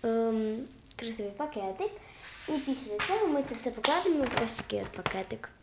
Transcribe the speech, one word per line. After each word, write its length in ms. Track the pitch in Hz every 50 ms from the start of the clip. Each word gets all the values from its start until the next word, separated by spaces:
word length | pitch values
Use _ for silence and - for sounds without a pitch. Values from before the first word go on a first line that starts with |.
| -
ем, 600 | 233 226 226 226 226 220 220 220 214 214 226 262 - - - - - -
красивий 360 | - 233 233 226 220 208 202
пакетик. 600 | 196 - 294 302 - 220 196 190 190 - 381 415 - - - - - - - - - - - -
І 40 |
після 460 | 311 294 262 - 269 - - 214 208 208 - -
цього 200 | 370 440 440 359
ми 160 | 294 285 269
це 120 | - 247
все 160 | 220 - 254
покладемо 520 | 233 - 208 - 294 349 359 381 339 302 277
в 200 | 240 233 - 233
ось 180 | 226 226 -
такий 200 | - - 214 202
от 60 | 196 190
пакетик. 640 | - - 180 - - 190 190 - 226 226 - - - -